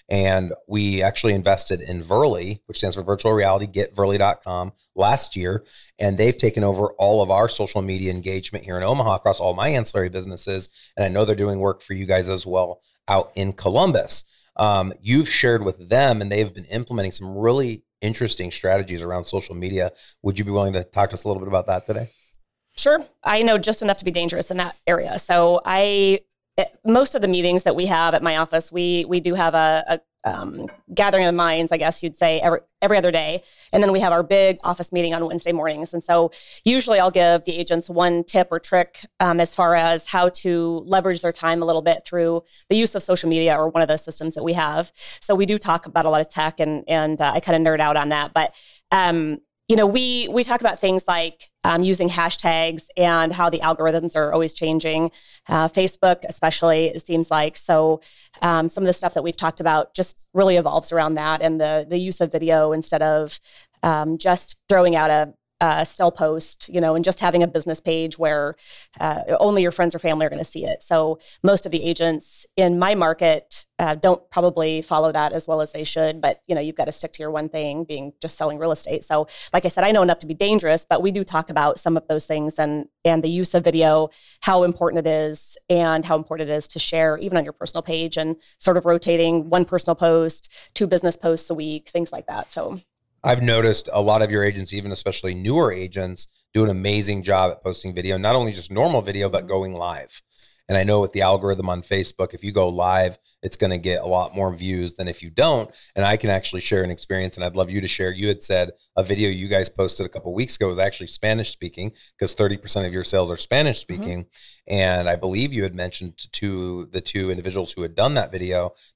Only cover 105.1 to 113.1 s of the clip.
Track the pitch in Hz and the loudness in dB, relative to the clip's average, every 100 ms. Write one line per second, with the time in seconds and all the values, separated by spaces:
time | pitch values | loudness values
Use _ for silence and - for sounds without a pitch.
105.1 | - 85 82 160 131 107 - - 98 98 | -10 -6 0 2 2 -4 -14 -10 -2 0
106.1 | 110 110 95 - 92 - 98 90 85 - | 0 0 -2 -2 -6 -2 -2 -2 -6 -6
107.1 | 95 92 92 90 92 92 98 92 - 92 | -6 -4 -6 -6 -2 -2 -2 -4 -2 -2
108.1 | 92 104 98 - 92 87 - _ 95 92 | -2 -4 -2 0 0 -2 -6 _ 0 0
109.1 | 101 104 95 98 98 92 - 92 - 92 | 0 0 -2 -2 -2 -2 -2 -4 -4 -8
110.1 | - 90 92 131 - 98 90 98 - 90 | -10 -8 -6 -4 -2 -2 0 -2 -4 -10
111.1 | - 107 113 104 - 87 - 101 - - | -4 -2 -2 -4 -8 -14 -10 -12 -12 -18
112.1 | - 95 - 101 101 - 101 92 92 90 | -6 -4 0 0 0 -4 -4 -4 -6 -2